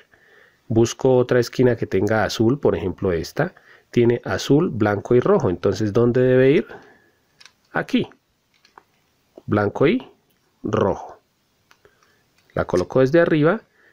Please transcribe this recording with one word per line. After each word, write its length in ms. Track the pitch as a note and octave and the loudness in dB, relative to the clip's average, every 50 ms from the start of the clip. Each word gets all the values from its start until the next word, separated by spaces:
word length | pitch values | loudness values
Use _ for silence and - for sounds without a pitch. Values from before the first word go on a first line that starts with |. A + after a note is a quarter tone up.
| - _ _ _ _ _ _ _ _ _ _ _ _ - | -20 _ _ _ _ _ _ _ _ _ _ _ _ -2
Busco 480 | A#2+ A2 A#2 A2+ - - - C3 C3 | 0 2 2 0 0 -2 0 2 2
otra 220 | B2 B2 B2 B2+ B2+ | 2 2 2 2 0
esquina 380 | A#2 - - - B2+ B2 A#2+ | 0 0 0 0 2 2 2
que 100 | - - | 0 -4
tenga 380 | - - F#2+ G2 G#2 A2 A2 G2+ | -4 -2 -2 -2 0 0 0 -2
azul, 340 | F#2 - - A2+ A2 B2+ D3+ | -2 -2 0 0 0 0 0
por 160 | - A#2 G2 | 0 0 0
ejemplo 380 | F#2+ G2 F#2 E2 - - F#2+ F2 | -2 -4 -6 -6 -6 -4 -4 -4
esta. 420 | E2 D#2+ - - - C#3+ F#3 - _ _ _ - - _ _ | -4 -6 -6 -6 -6 -6 -6 -6 _ _ _ -20 -20 _ _
Tiene 320 | - A#2+ A#2+ A#2 A#2+ A#2 - | -2 0 2 2 2 -2 -4
azul, 460 | - F#2+ F#2 - - C#3 D3 E3+ F#3+ | -6 -8 -6 -2 0 2 2 2 0
blanco 440 | E3+ A2 G#2 G#2 G#2 G2 - - A#2+ | -2 -2 0 0 0 -2 -2 0 0
y 60 | B2 | 2
rojo. 300 | B2 D#3 G3 G3+ C#3 G#2 | 2 2 2 0 0 0
Entonces, 420 | F2 F2 - G#2 F#2+ - A2 G#2 G2 | -2 -2 -2 -2 -2 -2 -2 -2 0
¿dónde 300 | A#2 A#2 A#2+ A#2 B2+ B2+ | 0 0 2 2 2 2
debe 280 | B2+ B2+ B2+ C3 C3+ | 2 4 4 4 4
ir? 160 | C#3+ F3 - - - - - - - _ _ _ _ _ _ _ _ _ - - _ _ _ _ | 2 2 0 -4 -10 -20 -20 -20 -20 _ _ _ _ _ _ _ _ _ -20 -20 _ _ _ _
Aquí. 380 | - - - - - B3 - - - _ _ _ _ _ _ _ _ _ _ _ _ - - _ _ _ _ _ _ _ _ _ _ - - | -8 -8 -6 -2 -2 -4 -4 -4 -10 _ _ _ _ _ _ _ _ _ _ _ _ -20 -20 _ _ _ _ _ _ _ _ _ _ -18 -8
Blanco 400 | - G#2 G#2 G#2 G2+ - - B2 | -4 -2 -2 -2 -2 -2 0 0
y 240 | D3 G#3 C4 - - _ _ _ _ _ _ _ _ _ _ - | 0 0 -2 -6 -10 _ _ _ _ _ _ _ _ _ _ -8
rojo. 580 | - G#2 - - G2 E2+ - - - - - _ _ _ _ _ _ _ _ _ _ _ _ _ _ _ _ _ _ _ _ _ _ _ _ _ _ - | -4 -2 0 0 0 -2 -4 -8 -16 -20 -20 _ _ _ _ _ _ _ _ _ _ _ _ _ _ _ _ _ _ _ _ _ _ _ _ _ _ -6
La 100 | - E2+ | -6 -4
coloco 360 | - - F#2 F2+ - - C3 | -2 -2 -2 -2 0 0 2
desde 200 | C3 C3 C#3+ E3+ | 2 4 4 2
arriba, 420 | E3+ E3+ F3 D#3 C#3+ D#3 F#3+ A3+ - _ _ _ _ _ | 2 2 2 2 2 2 0 -2 -6 _ _ _ _ _